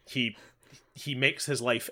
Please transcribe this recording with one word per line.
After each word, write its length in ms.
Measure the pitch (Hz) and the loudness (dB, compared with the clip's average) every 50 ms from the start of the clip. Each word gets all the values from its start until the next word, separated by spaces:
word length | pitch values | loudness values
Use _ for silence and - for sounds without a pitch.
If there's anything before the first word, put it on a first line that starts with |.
| _ | _
he, 300 | - - 135 120 113 104 - - - - _ - - - - _ _ - | -6 -2 0 0 0 -2 -6 -20 -20 -20 _ -20 -20 -20 -20 _ _ -18
he 200 | - - 147 135 | -12 -8 -6 -2
makes 320 | 127 135 143 - - - | 2 2 2 2 2 -2
his 140 | 147 143 131 120 | -2 -2 0 2
life 260 | 156 147 139 - - | 2 2 2 0 -6